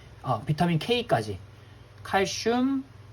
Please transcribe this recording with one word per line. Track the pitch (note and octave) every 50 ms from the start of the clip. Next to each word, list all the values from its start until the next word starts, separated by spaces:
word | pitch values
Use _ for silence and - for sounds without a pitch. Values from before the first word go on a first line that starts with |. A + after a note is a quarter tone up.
| - - - -
아, | - C3+ B2+ A2+ -
비타민 | - D#3 D3+ F3 F3 E3+ D#3
K까지. | - - A#3 B3 A3+ - - A2 G#2+ G#2 G2 - - - - - - - - - - - - - -
칼슘, | - - G3 G3 - - - - A3+ A#3 B3 B3+ C4+ C#4 C4+ C4+ - - - - -